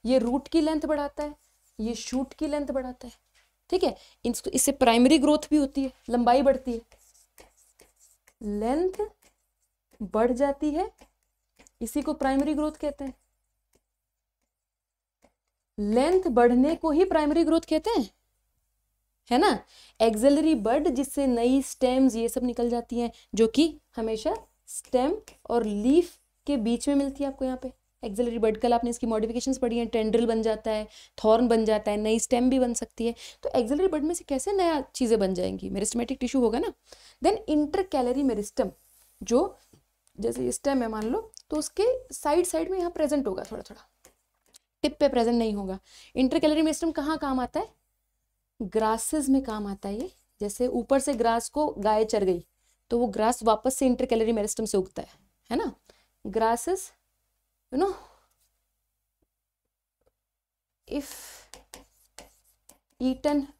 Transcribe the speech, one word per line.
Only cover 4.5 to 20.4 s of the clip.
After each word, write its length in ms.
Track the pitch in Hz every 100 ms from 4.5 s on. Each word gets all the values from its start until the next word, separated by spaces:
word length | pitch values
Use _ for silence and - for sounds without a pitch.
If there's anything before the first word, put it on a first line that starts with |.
| - -
प्राइमरी 460 | - 240 233 254 311
ग्रोथ 200 | 285 302 -
भी 60 | 302
होती 280 | 269 277
है, 80 | 262 _ -
लंबाई 320 | 240 240 262
बढ़ती 300 | 269 262 254
है, 80 | 233 _ _ _ _ _ _ - _ _ _ _ _ _ _ _ _
लेंथ 680 | 208 208 226 302 370 392 427 _ _ _ _ _ _ _ _ -
बढ़ 300 | 196 214 240
जाती 380 | 240 285 277 302
है, 220 | 302 440 _ _ _ _ _ _ _ _ -
इसी 200 | 233 294
को 100 | 269
प्राइमरी 420 | 302 254 269 294
ग्रोथ 180 | 294 302
कहते 320 | 302 294 285
हैं। 100 | 269 - _ _ _ _ _ _ _ _ _ _ _ _ _ _ _ _ _ _ _ _ _ _ _ _ _ -
लेंथ 420 | 208 233 302 381
बढ़ने 540 | 359 240 240 240 285 320
को 140 | 320
ही 140 | 294
प्राइमरी 400 | 381 320 294 320
ग्रोथ 160 | 320 330
कहते 300 | - 311 440
हैं, 200 | 415 202 _ _ _ _ _ _ _ _ _ _ _ -
है 80 | 247
ना। 260 | 403 214 - - - -
एक्सिलरी 540 | 226 214 269 294